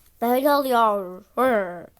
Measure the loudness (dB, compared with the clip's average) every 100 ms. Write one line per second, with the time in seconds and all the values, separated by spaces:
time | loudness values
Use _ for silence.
0 | _ -6 -2 2 2 2 2 2 2 0
1 | -6 -12 -10 -2 0 0 -2 -8 -16